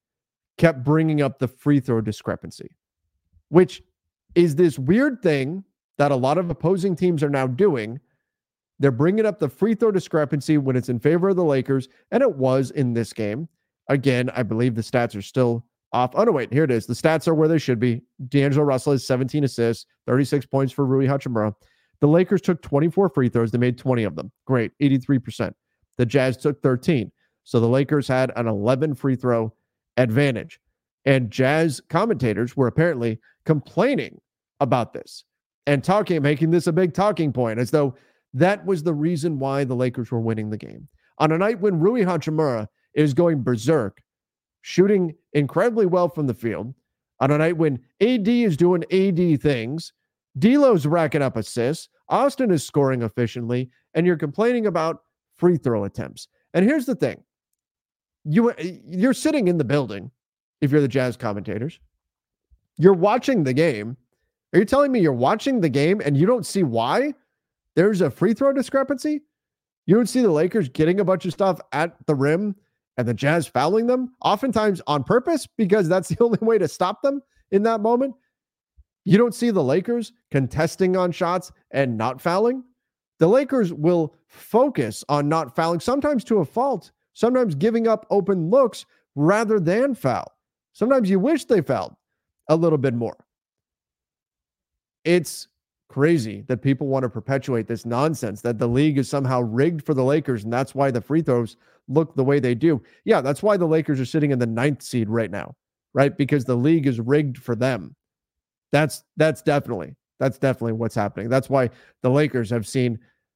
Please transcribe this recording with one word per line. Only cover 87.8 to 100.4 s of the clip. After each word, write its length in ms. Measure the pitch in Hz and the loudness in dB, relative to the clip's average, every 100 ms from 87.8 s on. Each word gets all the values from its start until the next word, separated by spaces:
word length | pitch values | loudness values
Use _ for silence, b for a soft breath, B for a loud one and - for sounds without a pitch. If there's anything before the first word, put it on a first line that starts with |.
| 226 | 2
up 180 | 214 - | 0 0
open 400 | 202 190 190 160 | -2 0 0 2
looks 360 | 254 247 - - _ _ 139 | 2 2 -2 -18 _ _ 0
rather 440 | 151 208 220 214 | 2 2 2 0
than 360 | 160 202 277 233 | 0 0 0 -2
foul. 360 | 135 101 - - _ _ _ | -2 -2 -6 -16 _ _ _
Sometimes 360 | - 220 269 190 | -4 0 2 2
you 100 | 190 | 2
wish 260 | 226 320 - | 2 0 2
they 160 | 214 | 0
fouled 340 | - 117 73 - _ _ _ _ - | 2 -4 -6 -12 _ _ _ _ -2
a 60 | 160 | 0
little 220 | 165 151 | 2 2
bit 160 | 131 | 0
more. 220 | 117 113 - _ _ _ _ _ _ _ _ _ _ _ _ _ _ _ _ _ _ | -2 -6 -10 _ _ _ _ _ _ _ _ _ _ _ _ _ _ _ _ _ _
It's 440 | 160 175 147 - - _ _ _ _ | 0 0 -2 -10 -18 _ _ _ _
crazy 540 | 131 151 165 110 101 117 | 0 2 2 -2 -8 -6
that 140 | 123 | -2
people 260 | 135 131 143 | -2 -2 -2
want 160 | 135 | -2
to 60 | 127 | -4
perpetuate 580 | 113 - 135 131 120 104 | -6 -4 -4 -2 -4 -4
this 180 | 117 117 | -8 -4
nonsense 560 | 120 156 160 110 101 | -2 0 -2 -6 -6
that 160 | 120 110 | -6 -2
the 100 | 120 | 0
league 300 | 123 156 139 | 2 2 0
is 120 | 123 | -2
somehow 320 | 143 131 127 | -2 -2 -2
rigged 440 | 120 117 156 165 - | -2 0 0 0 -2
for 80 | |
the 100 | 135 | 0
Lakers, 400 | 131 156 143 117 | 0 0 -2 -4